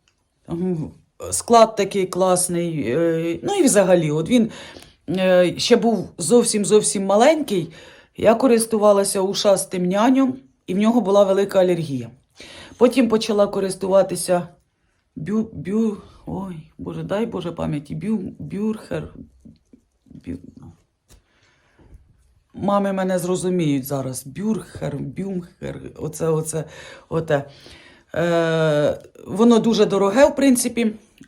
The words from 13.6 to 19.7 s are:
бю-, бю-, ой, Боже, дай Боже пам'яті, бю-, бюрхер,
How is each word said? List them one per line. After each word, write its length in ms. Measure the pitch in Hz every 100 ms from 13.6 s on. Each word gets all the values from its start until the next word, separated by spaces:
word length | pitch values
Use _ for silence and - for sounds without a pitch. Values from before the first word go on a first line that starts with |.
| 190 185 190 190 190 180 - 175 - _ _ _ _ _ _ -
бю-, 340 | 156 220 214
бю-, 440 | - 180 214 226 196 - - -
ой, 300 | 175 190 160 - -
Боже, 260 | 175 160
дай 220 | 165 202 233
Боже 260 | 190 175
пам'яті, 440 | 165 160 147 147 160
бю-, 380 | 196 214 - -
бюрхер, 760 | 147 185 214 214 - 160 85 - - _ - _ _